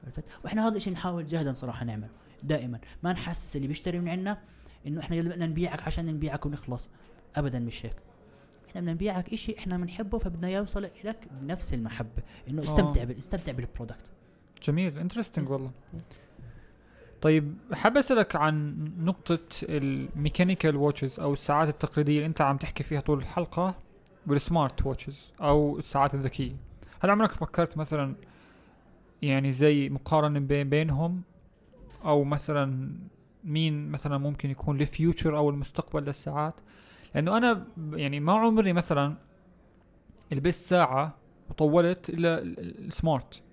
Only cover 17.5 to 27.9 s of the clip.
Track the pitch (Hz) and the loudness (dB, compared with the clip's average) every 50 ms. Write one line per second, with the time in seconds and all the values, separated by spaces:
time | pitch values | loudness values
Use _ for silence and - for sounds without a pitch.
17.5 | 160 - - - - - - 220 240 285 262 - 262 226 202 - - 165 147 156 | -6 -10 -10 -10 -8 2 2 4 4 4 2 4 4 2 2 2 2 2 2 2
18.5 | 156 151 147 147 147 - 151 151 160 180 160 170 185 - - - 170 165 - - | 2 2 -2 -4 -4 -6 -8 -8 -6 -2 -2 -2 -2 -2 0 -2 -2 -2 -2 -8
19.5 | - - - - 156 147 139 135 135 135 131 135 - 147 143 147 - - 180 180 | -12 -10 -6 -4 -2 -2 0 0 -2 -2 -4 -6 -6 -2 -2 -2 2 2 2 2
20.5 | 190 170 - 160 151 139 143 147 143 - - 135 127 - 156 147 143 139 - - | 2 2 2 2 2 4 2 2 2 0 -4 -4 -4 -2 -2 -2 -2 -2 0 0
21.5 | 147 147 160 151 147 - - 147 - - 151 147 147 151 147 160 156 - 151 135 | 2 2 4 2 0 -2 -4 -2 0 2 2 4 4 2 2 0 0 2 2 2
22.5 | 143 139 - - - - 143 - 156 143 135 - 151 139 131 - - - 175 - | 2 0 -2 -6 -6 -6 -6 -4 -2 -2 0 2 0 0 0 -4 -2 -2 -4 -2
23.5 | - - 175 190 185 - - - - - _ - - - - 175 143 143 - - | -2 0 0 0 -2 -4 -12 -20 -20 -20 _ -20 -20 -14 -2 2 2 2 2 2
24.5 | 170 170 147 131 - - - 135 131 - - - 139 - - - - - - 147 | 2 2 2 2 2 0 0 0 0 -4 -6 -10 -14 -14 -18 -20 -12 -2 4 6
25.5 | 143 147 147 147 147 147 147 - - 139 139 139 139 139 135 131 - - 139 123 | 6 6 6 4 2 -2 -6 -2 2 2 4 4 2 0 -2 -2 -2 -2 -4 -4
26.5 | 135 139 - - - - - - - - - 185 202 208 220 208 - - 160 156 | -4 -10 -14 -16 -20 -20 -20 -20 -10 -2 2 2 4 4 4 2 2 -2 -6 -4
27.5 | - - 170 160 - 156 156 143 | 0 0 0 0 0 -6 -6 -2